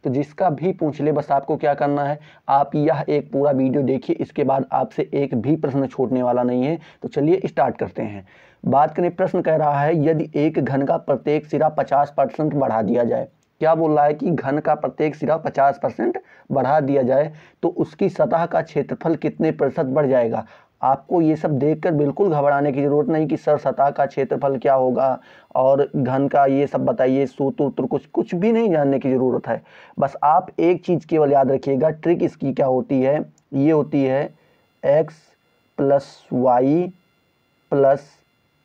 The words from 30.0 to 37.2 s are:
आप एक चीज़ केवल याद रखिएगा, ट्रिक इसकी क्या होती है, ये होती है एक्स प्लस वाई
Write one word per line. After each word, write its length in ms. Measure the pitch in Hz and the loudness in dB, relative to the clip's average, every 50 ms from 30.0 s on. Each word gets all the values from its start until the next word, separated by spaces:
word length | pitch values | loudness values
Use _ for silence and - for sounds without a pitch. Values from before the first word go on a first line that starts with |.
| 139 139 - - - | -4 -4 -2 0 0
आप 220 | 147 156 180 180 - _ - | 2 2 2 0 -2 _ 0
एक 240 | 165 170 180 170 - | 2 2 2 0 0
चीज़ 220 | - 175 147 - | -2 -2 -2 -2
केवल 240 | - 165 156 151 139 | -2 2 2 4 4
याद 200 | 143 139 135 135 | 4 4 4 2
रखिएगा, 380 | 135 135 - 139 139 127 147 160 | 0 -2 0 -2 0 0 0 0
ट्रिक 320 | 156 156 - 170 170 - 160 | -2 -2 0 0 0 0 0
इसकी 300 | - - _ - 139 123 | -4 -4 _ -6 -4 -2
क्या 120 | - 147 | 0 0
होती 340 | 131 131 127 120 - 143 131 | 2 2 0 0 0 0 2
है, 180 | 127 131 143 151 - - _ _ _ _ 139 | 2 2 0 0 -4 -8 _ _ _ _ -2
ये 180 | 135 139 156 | 0 2 4
होती 320 | 160 151 143 151 147 143 135 | 2 2 0 0 0 0 0
है 200 | 131 131 139 151 185 - _ _ _ _ _ _ _ _ _ - | 2 0 -2 -2 -4 -10 _ _ _ _ _ _ _ _ _ 0
एक्स 380 | - 143 156 160 156 - _ _ _ _ _ _ _ _ _ _ _ _ | 2 2 2 2 -2 -8 _ _ _ _ _ _ _ _ _ _ _ _
प्लस 380 | - 143 139 139 139 135 - - - _ _ - | -2 2 2 2 2 0 -4 -20 -20 _ _ -2
वाई 540 | 127 127 131 123 123 131 135 147 170 180 180 - _ _ _ _ _ | 0 2 2 2 4 2 2 2 0 0 -4 -8 _ _ _ _ _